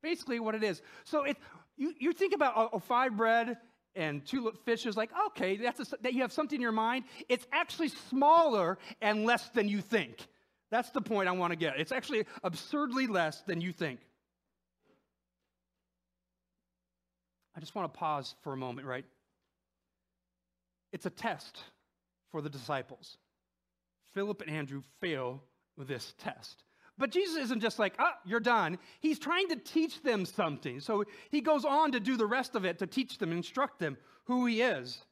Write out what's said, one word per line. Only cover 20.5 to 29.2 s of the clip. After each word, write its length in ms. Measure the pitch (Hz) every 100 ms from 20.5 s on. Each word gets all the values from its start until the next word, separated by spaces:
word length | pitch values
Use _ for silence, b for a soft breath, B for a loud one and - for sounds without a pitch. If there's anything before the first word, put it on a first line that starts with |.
| _ _ _ _
It's 140 | 185 185
a 40 |
test 480 | - 233 160 - - - _ _ _ _ _ _
for 100 | 160
the 80 | 147
disciples. 680 | 139 120 143 127 135 - - _ _ _ _ _ _ _ _ _
Philip 300 | - 202 202
and 80 | 160
Andrew 320 | 156 143 139 139 _
fail 420 | 180 147 123 135 - _ _ -
this 340 | 135 127 - -
test. 460 | - - - - _ b b -
But 120 | 262
Jesus 260 | 349 381 320
isn't 240 | 254 247
just 180 | 220 -
like, 160 | 202 -
"Ah, 200 | 302 -
you're 160 | 180 226
done." 380 | 214 233 170 180 B B
He's 180 | 311
trying 300 | 302